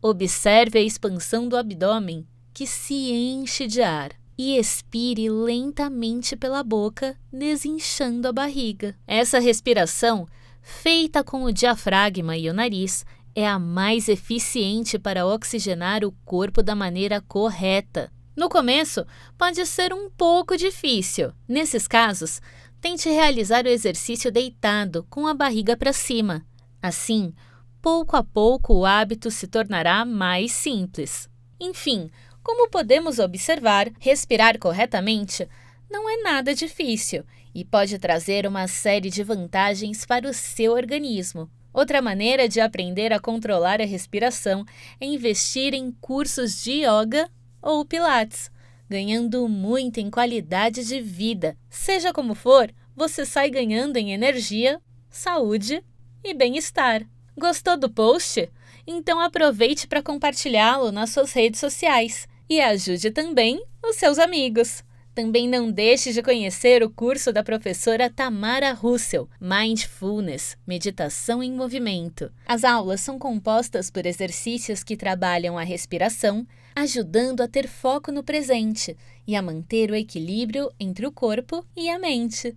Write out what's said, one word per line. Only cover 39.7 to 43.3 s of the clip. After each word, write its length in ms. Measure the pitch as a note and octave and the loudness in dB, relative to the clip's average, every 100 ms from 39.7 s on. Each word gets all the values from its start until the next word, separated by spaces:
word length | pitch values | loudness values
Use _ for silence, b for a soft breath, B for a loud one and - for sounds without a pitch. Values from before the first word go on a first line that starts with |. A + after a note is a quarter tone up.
| G3 G#3 G#3+ | 0 -6 -8
para 240 | - B3 B3+ | -2 -2 -2
o 60 | |
seu 400 | A#3+ - - A3+ | -6 -8 0 2
organismo. 760 | A#3 B3 C#4+ D4 G#3+ F#3 F3 D#3+ - - | 2 0 -4 -2 -4 -6 -10 -14 -16 -8
Outra 300 | - C#4 C#4+ | 0 2 2
maneira 480 | B3 F#3+ G#3+ C4 A#3+ | 0 0 0 2 2
de 100 | G#3+ | 4
aprender 540 | A3 - F3+ F#3 A3 | 0 0 -6 -2 0
a 60 | G#3+ | 0
controlar 600 | G#3+ | -2